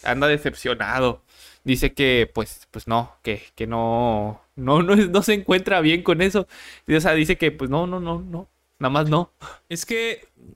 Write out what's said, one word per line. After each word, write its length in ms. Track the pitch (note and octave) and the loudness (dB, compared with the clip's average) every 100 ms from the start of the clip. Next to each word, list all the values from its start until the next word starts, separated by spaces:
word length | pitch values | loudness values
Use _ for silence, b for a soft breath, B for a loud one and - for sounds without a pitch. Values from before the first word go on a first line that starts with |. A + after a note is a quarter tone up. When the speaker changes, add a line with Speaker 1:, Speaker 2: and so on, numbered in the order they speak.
Speaker 1:
anda 240 | - B2 D3 | -4 0 2
decepcionado. 960 | D3 D3 - B2 A#2+ G#2 B2+ B2+ A#2+ _ b b b | 2 -2 -6 -6 -4 -2 0 0 -2 _ b b b
Dice 300 | - B2 C3+ | -2 0 0
que, 360 | - C3+ B2 A2 | 2 2 4 2
pues, 360 | - G#2+ - - | -2 -6 -10 -18
pues 160 | A2 - | -16 -2
no, 300 | A#2 B2 - | -2 -2 -10
que, 180 | - G2+ - - | -8 -8 -10 -10
que 100 | A2+ | -6
no, 760 | A#2 A2+ A#2 A#2+ G#2+ G#2 A2 _ | -4 -2 0 0 0 -4 -8 _
no, 300 | - B2+ D3+ | -8 0 2
no, 100 | F3 | 4
no 280 | G3+ G3 F#3 | 2 4 0
se 120 | G#3 | 2
encuentra 460 | G#3 F#3+ F#3 F#3+ F#3+ | -2 2 0 2 2
bien 240 | D#3 E3+ | 2 2
con 180 | F3+ E3 | 2 2
eso. 240 | F#3+ G3+ F3+ B B B - | 2 0 -4 B B B 0
Y, 80 | |
o 60 | D#3 | 2
sea, 140 | E3+ | 2
dice 220 | D#3 D#3 D#3+ | 2 2 2
que, 140 | D#3+ | 0
pues, 180 | D#3 C3+ | -2 -2
no, 200 | C#3+ F3+ | -2 -2
no, 100 | F3+ | -4
no, 220 | E3+ E3+ | -6 -6
no, 280 | F#3 E3+ G3 _ _ _ | -8 -12 -12 _ _ _
nada 120 | C3+ | -2
más 180 | C#3+ D3+ | 0 2
no. 240 | D3+ F3 _ B B _ | 2 0 _ B B _
Speaker 2:
Es 160 | E3+ | -12
que 440 | - A3+ A3+ G#3+ - _ A#2+ | -6 -4 -4 -8 -14 _ -20